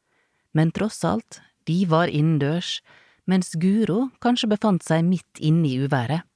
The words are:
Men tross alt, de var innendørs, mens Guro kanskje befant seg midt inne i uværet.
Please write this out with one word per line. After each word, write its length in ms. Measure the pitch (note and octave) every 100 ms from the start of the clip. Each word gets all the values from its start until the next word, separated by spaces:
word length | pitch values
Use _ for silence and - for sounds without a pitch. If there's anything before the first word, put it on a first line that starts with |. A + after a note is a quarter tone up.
| _ _ _ _ _ D#3
Men 160 | D#3+
tross 300 | - G3+ - E3
alt, 360 | G#3+ - - _ _ -
de 140 | E3+ F#3+
var 200 | D#3+ E3+
innendørs, 720 | D3 D#3 D#3 C#3 E3+ - - - - _ _ -
mens 280 | F#3 F3+ E3
Guro 500 | F#3 G#3 G#3 F#3+ C4 -
kanskje 280 | A#3+ B3 A3+
befant 320 | G#3 A3 F3+ -
seg 200 | E3 E3+
midt 360 | F#3 - -
inne 280 | D#3 E3 D#3
i 100 | B2+
uværet. 440 | C#3 C#3 A2+ D#3+ -